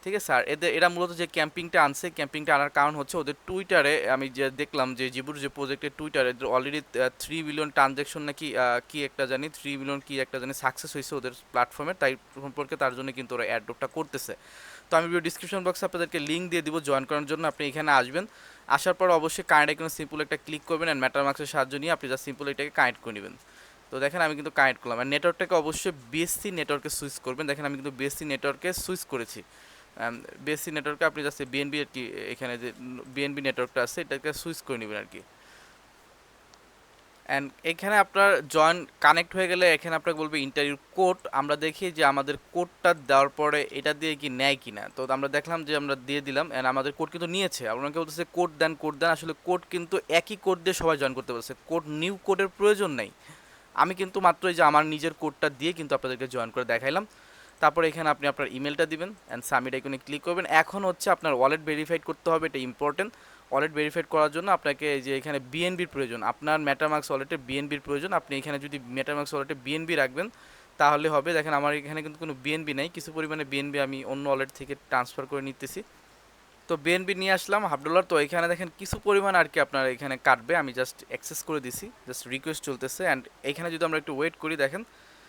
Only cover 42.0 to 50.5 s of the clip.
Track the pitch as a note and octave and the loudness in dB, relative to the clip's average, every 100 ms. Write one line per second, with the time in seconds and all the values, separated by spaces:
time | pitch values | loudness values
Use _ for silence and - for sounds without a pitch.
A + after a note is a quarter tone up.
42 | D3+ C#3 C#3 C#3 - F3 F3 - F3+ E3+ | 4 4 0 -6 -6 -4 -4 2 4 4
43 | B2+ C#3 C#3 - D3+ D3 C#3+ - D3 D3+ | 6 6 6 4 2 2 0 -4 -2 -2
44 | D#3+ D3 C#3+ B2+ C3+ C#3 B2 G#2 G#2 - | -2 -4 -6 0 2 2 -4 -12 -12 -8
45 | C3 C3 C#3 C#3+ D3 E3+ D3+ D3+ C#3+ C#3 | -2 -2 0 -2 -2 -6 -2 -4 -2 -6
46 | B2+ C#3+ C#3 C3+ D#3+ B2+ C3 C3 C3+ C#3+ | -2 -4 -2 -2 -2 0 0 0 -2 -4
47 | D#3+ F3+ E3+ F3+ F#3+ - A#2 A2+ C#3 D3+ | -6 -6 -6 -2 -2 -2 -4 -4 -4 -4
48 | D#3+ D3+ F3 E3 F3 D3+ D#3+ D#3+ D#3 C#3+ | -6 -6 -6 0 -2 2 0 0 -6 0
49 | E3 D#3+ D#3+ D#3 - F3+ - F3+ E3+ F#3+ | 2 2 -2 -8 -2 -2 -2 -8 -2 -4
50 | - A3 - G#3 - | 4 2 2 -4 -2